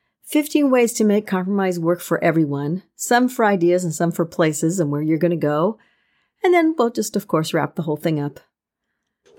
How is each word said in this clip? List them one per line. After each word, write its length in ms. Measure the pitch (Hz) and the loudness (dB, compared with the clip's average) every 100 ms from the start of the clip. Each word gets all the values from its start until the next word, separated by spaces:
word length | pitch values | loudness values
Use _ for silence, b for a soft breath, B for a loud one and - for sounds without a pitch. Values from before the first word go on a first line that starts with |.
| _ _ | _ _
Fifteen 460 | - 302 294 302 285 | -2 -2 0 0 2
ways 220 | 254 233 | 4 2
to 100 | - | 2
make 220 | 214 208 214 | 2 2 0
compromise 520 | 185 185 202 190 175 | -4 -2 0 0 0
work 220 | 165 170 | 0 -2
for 220 | - 165 | -2 0
everyone, 600 | 170 160 147 143 147 185 _ _ | 2 2 0 -2 -4 -6 _ _
some 320 | - 247 254 | 0 2 2
for 160 | 254 | 0
ideas 400 | 214 196 175 180 | 0 2 2 2
and 100 | 175 | 0
some 180 | 151 170 | -2 -2
for 120 | 165 | 0
places 560 | 165 - 160 151 160 190 | -4 0 0 2 -2 0
and 100 | 147 | -2
where 120 | 147 | -2
you're 160 | 156 160 | -2 0
gonna 180 | 170 170 | 0 0
go. 420 | 147 147 185 - _ _ _ _ _ _ | 0 0 -2 -4 _ _ _ _ _ _
And 120 | 381 | 2
then 200 | 349 320 320 | 4 2 2
we'll 140 | 233 | -2
just, 260 | 233 214 202 | -2 -4 -4
of 120 | - | -2
course, 240 | 156 160 | -2 0
wrap 220 | 160 151 | -2 -2
the 80 | - | -4
whole 140 | 160 151 | -6 -4
thing 220 | 170 156 | -2 -2
up. 220 | 143 143 _ _ _ _ _ _ _ _ _ | -4 -8 _ _ _ _ _ _ _ _ _